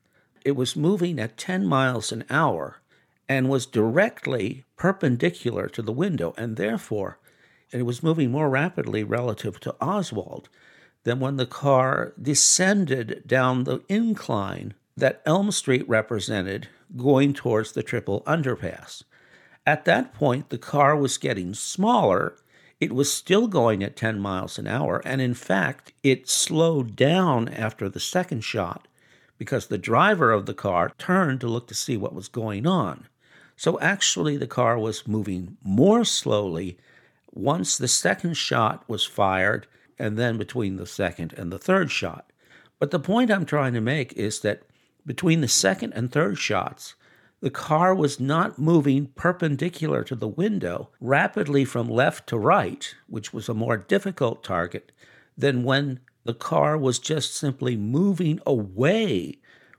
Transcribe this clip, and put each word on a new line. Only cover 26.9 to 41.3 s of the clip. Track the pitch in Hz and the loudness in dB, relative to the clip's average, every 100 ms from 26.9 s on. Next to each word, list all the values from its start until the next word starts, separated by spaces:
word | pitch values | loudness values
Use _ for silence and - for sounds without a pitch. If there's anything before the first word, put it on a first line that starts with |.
| 98 | 2
down | 135 180 180 123 117 | 4 4 4 2 0
after | 113 110 - 98 | -2 -6 -4 -8
the | - | -6
second | - 180 175 113 | -4 -2 -2 -4
shot | - 110 87 - _ _ _ _ _ - | -4 -4 -4 -6 _ _ _ _ _ -14
because | 113 123 - | -4 -4 -2
the | 107 | -4
driver | 98 117 190 196 123 | 2 4 4 6 4
of | 107 82 | 4 0
the | - | -4
car | 101 87 85 - | 0 2 0 -2
turned | - 185 165 131 | 0 2 2 0
to | 117 | -2
look | 117 - | -4 -6
to | 110 | -8
see | - 113 | -4 -4
what | - 92 | -4 -8
was | 95 | -10
going | 123 110 101 151 | -6 -4 -2 2
on. | 185 98 69 - _ _ - _ - | 2 0 -6 -14 _ _ -20 _ -4
So | 160 156 | -2 0
actually, | 160 196 - 185 156 143 | 0 0 0 0 0 -2
the | 127 | -2
car | - 117 117 | 0 2 2
was | 110 107 107 | -2 -6 -4
moving | 107 104 92 87 - | -2 -2 -6 -8 -10
more | 190 107 185 233 | 0 4 6 6
slowly | 226 - 135 107 98 82 92 87 _ _ _ _ _ | 2 0 0 0 0 -4 -8 -10 _ _ _ _ _
once | - 110 170 185 - | -4 -2 -2 -2 -2
the | 127 | 0
second | - 175 190 170 160 | 0 0 0 -2 -4
shot | - 123 110 - - | 0 2 2 -2 -8
was | 107 - | -6 -4
fired, | - 98 95 98 110 - _ _ - | 0 2 2 2 0 -6 _ _ -8
and | 110 107 | -4 -2
then | 120 113 | -2 -2
between | - 123 101 95 | -4 -4 -4 -4
the | 87 | -6
second | - 92 - 82 | -2 -2 -4 -10